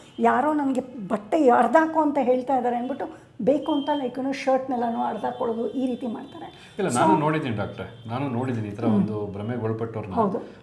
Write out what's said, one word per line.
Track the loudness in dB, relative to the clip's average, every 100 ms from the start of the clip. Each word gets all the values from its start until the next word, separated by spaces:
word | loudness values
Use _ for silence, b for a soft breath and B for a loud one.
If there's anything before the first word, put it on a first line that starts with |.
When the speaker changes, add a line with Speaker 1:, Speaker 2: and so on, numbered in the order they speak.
| B 2
Speaker 1:
ಯಾರೋ | 4 4 2
ನನ್ಗೆ | 2 2 0 -4 -10 -4
ಬಟ್ಟೆ | -4 0 4 6
ಹರ್ದಾಕು | 8 6 4 4 2
ಅಂತ | 2 2
ಹೇಳ್ತಾ | 2 2 2 0
ಇದ್ದಾರೆ | 0 -2
ಅಂದ್ಬಿಟ್ಟು | -4 -6 -8 -12 -20 -2
ಬೇಕು | 2 2 2
ಅಂತ, | -2 0 -2
like, | -2
you | -4
know, | -6
ಶರ್ಟ್‌ನೆಲ್ಲನೂ | -2 0 0 0 -2 -2 -2
ಹರ್ದಾಕೊಳ್ಳೋದು, | -2 -2 -6 -4 -4 -2 -4
ಈ | -2 -4
ರೀತಿ | -4 -6
ಮಾಡ್ತಾರೆ. | -8 -12 -16 -16 -18 -16 -4
Speaker 2:
ಇಲ್ಲ, | 0
Speaker 1:
So |
Speaker 2:
ನಾನು | 4 4 4
ನೋಡಿದ್ದೀನಿ | 2 0 -2 -4
ಡಾಕ್ಟ್ರೆ, | -4 -6 -12 -12 -8
ನಾನು | -6 -4
ನೋಡಿದ್ದೀನಿ | -2 -2 -4 -6
ಈ |
ಥರ | -2
Speaker 1:
ಹ್ಮ್. | 2
Speaker 2:
ಒಂದು | 2 2 -2 -6
ಭ್ರಮೆಗೆ | -6 -6 -4
ಒಳಪಟ್ಟವ್ರನ್ನ. | -4 -4 -4 -6 -6
Speaker 1:
ಹೌದು. | 0 0 -2 B B